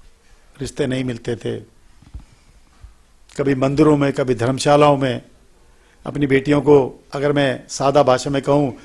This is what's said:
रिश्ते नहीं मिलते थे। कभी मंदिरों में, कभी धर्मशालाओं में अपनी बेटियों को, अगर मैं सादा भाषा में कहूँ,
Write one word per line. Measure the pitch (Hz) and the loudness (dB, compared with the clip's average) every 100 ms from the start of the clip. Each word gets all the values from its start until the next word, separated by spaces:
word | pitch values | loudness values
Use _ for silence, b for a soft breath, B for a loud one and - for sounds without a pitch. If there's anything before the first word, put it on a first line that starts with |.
| - _ _ _ _ - | -20 _ _ _ _ -14
रिश्ते | 131 - 139 | -12 -6 -4
नहीं | 127 | -4
मिलते | 127 117 - 113 | -6 -8 -8 -8
थे। | 120 110 110 _ _ - - - - _ _ _ _ _ - _ _ _ _ - | -8 -10 -12 _ _ -20 -20 -20 -20 _ _ _ _ _ -20 _ _ _ _ -6
कभी | 139 | -4
मंदिरों | 131 135 143 156 147 | -2 -2 2 2 4
में, | 139 | 0
कभी | 135 127 | -2 -4
धर्मशालाओं | 117 117 127 147 147 147 139 | -2 -2 -2 2 4 4 2
में | 135 120 - _ _ _ _ _ _ _ - | -2 -6 -10 _ _ _ _ _ _ _ -12
अपनी | 143 143 | -4 0
बेटियों | 135 139 147 | 0 2 0
को, | 135 143 123 - _ | 4 4 4 -6 _
अगर | 147 143 | -4 -2
मैं | 143 135 123 - | 0 0 -2 -10
सादा | - 139 143 | -4 0 2
भाषा | 127 127 143 | 4 2 -2
में | 139 | -4
कहूँ, | 139 143 139 - | 0 0 0 -6